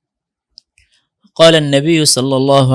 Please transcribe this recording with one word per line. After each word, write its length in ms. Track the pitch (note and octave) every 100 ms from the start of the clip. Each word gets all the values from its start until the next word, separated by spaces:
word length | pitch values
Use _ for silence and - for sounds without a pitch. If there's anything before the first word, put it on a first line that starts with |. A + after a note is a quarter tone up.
| _ _ _ _ _ _ _ _ _ _ _ _ _ -
قال 160 | E3 D#3+
النبي 440 | D3 C#3 D3+ E3 D3
صلى 300 | B2+ C3 C3
الله 320 | C3+ C#3 C3